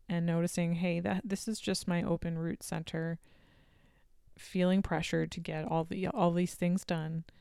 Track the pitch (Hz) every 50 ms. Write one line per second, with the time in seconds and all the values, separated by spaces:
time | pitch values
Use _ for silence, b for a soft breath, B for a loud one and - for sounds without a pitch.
0 | b - 170 170 170 170 165 170 170 175 - - 170 170 170 170 180 180 170 170
1 | 175 202 196 185 - 202 196 - - 226 214 - - 208 190 - - - 175 170
2 | - - 170 165 - 170 165 160 165 165 - - - - 165 160 160 - - 165
3 | 160 165 165 - b b b b b b b b b b b b b b b b
4 | b b _ - - - - - - - - 185 180 180 185 196 196 - 170 156
5 | 170 - - 165 160 165 - 180 165 - 160 156 156 156 160 165 160 165 185 185
6 | 185 - - 247 175 175 170 175 180 175 - - 180 175 180 190 - - 175 160
7 | 156 160 160 165 165 b b b